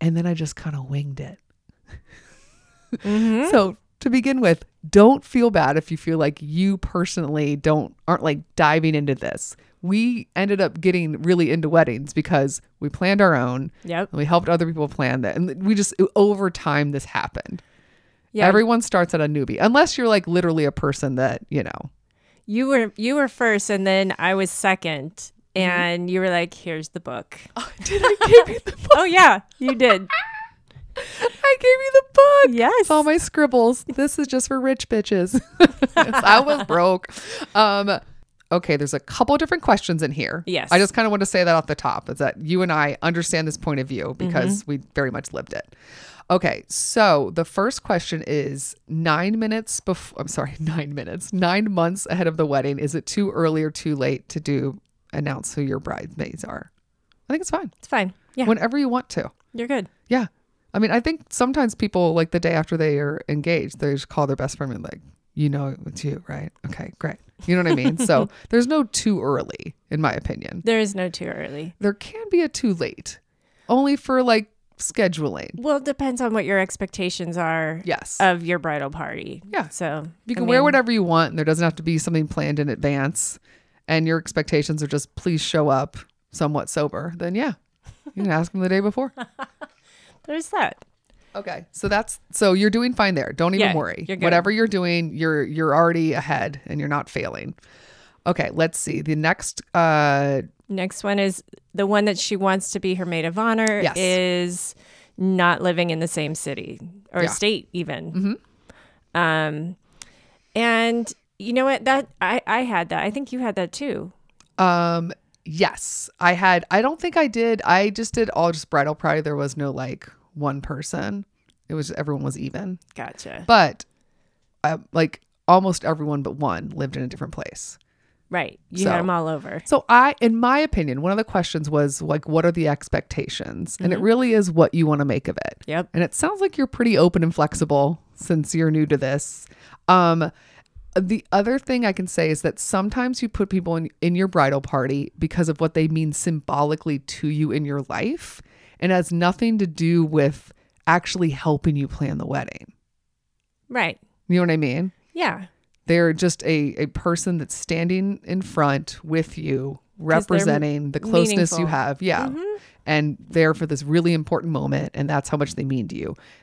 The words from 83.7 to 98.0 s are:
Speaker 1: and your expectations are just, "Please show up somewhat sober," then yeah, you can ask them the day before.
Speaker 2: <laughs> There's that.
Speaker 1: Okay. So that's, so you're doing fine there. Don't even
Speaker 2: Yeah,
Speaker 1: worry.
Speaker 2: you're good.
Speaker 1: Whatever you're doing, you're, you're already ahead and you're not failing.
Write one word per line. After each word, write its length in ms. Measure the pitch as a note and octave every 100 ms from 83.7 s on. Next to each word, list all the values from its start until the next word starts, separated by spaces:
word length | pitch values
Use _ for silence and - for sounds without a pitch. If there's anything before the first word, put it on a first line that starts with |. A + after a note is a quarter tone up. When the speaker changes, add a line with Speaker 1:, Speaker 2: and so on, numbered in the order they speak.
| _ -
Speaker 1:
and 200 | D#3+ D#3+
your 100 | E3
expectations 640 | D#3+ - D3+ D3+ D3 D3+
are 40 | D3
just, 280 | D3 - -
"Please 260 | F#3 D#3+
show 280 | - E3 D3
up 280 | C3+ C#3+ - - _ _
somewhat 380 | - D3+ D3 -
sober," 440 | - D3 - E3+ E3+
then 180 | F3 G3
yeah, 180 | C#4+ F#3+ _ _ - - - G3
you 80 |
can 80 | G3+
ask 200 | D#3+ E3+
them 100 | F#3+
the 80 | F#3
day 100 | F#3+
before. 340 | G3+ G#3 C4 -
Speaker 2:
<laughs> 1080 | A#3+ - C4+ _ D4+ _ _ _ _ _ -
There's 240 | D4+ D#4+
that. 340 | G4+ B3+ - - _ _ _ _ G3+
Speaker 1:
Okay. 300 | G3+ E3+ E3+
So 160 | - G3
that's, 320 | G3+ G#3 - -
so 220 | - G3+
you're 160 | F#3 G#3
doing 240 | A3 B3
fine 220 | B3 G3+ F3
there. 160 | C3
Don't 220 | C3+ E3+ F#3+
even 140 | -
Speaker 2:
Yeah, 60 | E3
Speaker 1:
worry. 300 | F2 - D#3+
Speaker 2:
you're 100 | F#3+
good. 60 | F3+
Speaker 1:
Whatever 260 | E3+ F#3
you're 160 | G#3+ A3+
doing, 460 | G3 F3+ E3+ E3 D3
you're, 280 | D#3+ D#3
you're 300 | C3+ D3+ D#3+
already 400 | C#3+ E3+ E3+ D#3+
ahead 460 | C3 - C#3+ A2+ C#3 -
and 120 | D3
you're 100 | C#3+
not 200 | D3 -
failing. 460 | - - - - - _ - - -